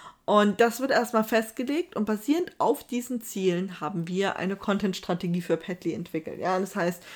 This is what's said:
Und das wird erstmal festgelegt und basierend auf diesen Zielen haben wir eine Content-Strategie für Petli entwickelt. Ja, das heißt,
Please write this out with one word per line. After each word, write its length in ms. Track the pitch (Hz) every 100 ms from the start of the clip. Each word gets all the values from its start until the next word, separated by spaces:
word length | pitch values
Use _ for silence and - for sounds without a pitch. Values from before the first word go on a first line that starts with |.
| - - -
Und 360 | 208 208 196
das 180 | 233 226
wird 120 | 262
erstmal 340 | 254 233 226 220
festgelegt 720 | 226 220 - 247 294 349 -
und 100 | 214
basierend 480 | 208 247 320 359 -
auf 300 | 175 285 -
diesen 340 | 247 240 247
Zielen 580 | - - 190 175 190 175
haben 260 | 151 170 165
wir 300 | 185 196 -
eine 180 | 185 196
Content-Strategie 840 | - 196 208 185 - 175 175 175
für 160 | 175 160
Petli 360 | - 175 170
entwickelt. 460 | 156 170 160 160 -
Ja, 180 | 156 185
das 180 | 190 208
heißt, 280 | 175 180 -